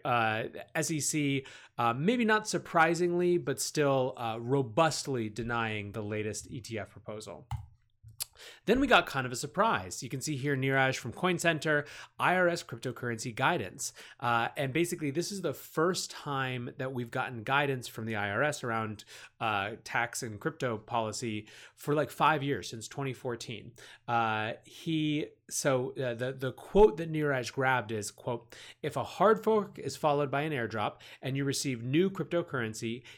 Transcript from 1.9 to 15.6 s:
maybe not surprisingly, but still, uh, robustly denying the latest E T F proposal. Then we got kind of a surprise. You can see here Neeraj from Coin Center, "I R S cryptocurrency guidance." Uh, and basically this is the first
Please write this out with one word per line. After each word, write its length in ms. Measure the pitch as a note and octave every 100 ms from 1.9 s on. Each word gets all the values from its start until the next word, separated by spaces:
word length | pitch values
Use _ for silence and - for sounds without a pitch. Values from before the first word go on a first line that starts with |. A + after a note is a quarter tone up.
maybe 300 | A#2+ E3+ B3
not 240 | A3 G#3+ G#3+
surprisingly, 880 | - - E3+ E3 E3+ F3 F3 F3+ F3
but 220 | C3+ B2+
still, 540 | - - C#3+ C3+ C3 C3
uh, 220 | A#2 A2+
robustly 880 | A#2 C#3 B2 G#2+ D#3+ - - B2+ A2
denying 640 | G#2 A#2 A#2 A2+ G#2+ G2+
the 100 | G#2+
latest 480 | G#2 G#2+ G#2+ G#2 -
E 100 | C#3
T 200 | G2+ G#2+
F 100 | G2
proposal. 560 | - A2 G#2+ G2+ D#2+ - - - - _ _ - - - - - -
Then 160 | - B3
we 60 | C4+
got 180 | G3
kind 220 | - C#3 B2+
of 60 |
a 40 | B2
surprise. 640 | C#3+ - A3 C#3+ F#2 -
You 60 | B2
can 140 | C3+
see 120 | D3+
here 220 | C#3+ C#3+ C3+
Neeraj 400 | C3+ C3+ C3 C3
from 160 | A#2+
Coin 260 | - F3+ F3
Center, 460 | E3+ D#3 D#3 D3 C#3+ - - -
"I 180 | C#3 F#3
R 120 | F3
S 140 | E3+
cryptocurrency 720 | - A#2 C3+ A2+ A#2+ A2+ B2+
guidance." 580 | A2 C3+ F3 F#2+ - - - - -
Uh, 300 | A#2+ A#2 A#2 -
and 160 | C3+
basically 380 | D#3+ E3+ E3 D3+
this 200 | C3+ E3
is 120 | G3+
the 100 | D#3+
first 580 | B2+